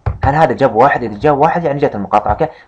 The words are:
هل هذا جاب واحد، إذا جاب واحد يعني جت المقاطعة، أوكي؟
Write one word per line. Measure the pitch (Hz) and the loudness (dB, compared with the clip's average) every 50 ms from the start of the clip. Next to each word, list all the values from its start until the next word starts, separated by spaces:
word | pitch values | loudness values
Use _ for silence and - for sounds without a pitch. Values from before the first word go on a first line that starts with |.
| _ - - - - | _ -8 -4 -2 -2
هل | - 143 | 0 2
هذا | 156 165 135 | 2 2 2
جاب | 117 104 139 127 104 | 2 0 0 0 4
واحد، | 107 123 147 - 127 | 4 2 2 2 -2
إذا | 120 113 104 104 | -4 -6 -8 -2
جاب | 113 151 147 135 | 0 0 2 2
واحد | 147 165 - 175 165 | 2 0 0 0 -2
يعني | 185 139 139 | -2 -2 0
جت | 143 - - | -2 -2 -2
المقاطعة، | 208 196 - - 214 - - | -4 -4 0 0 0 0 0
أوكي؟ | 104 - - - - - - | -2 -2 -4 -6 -6 -16 -20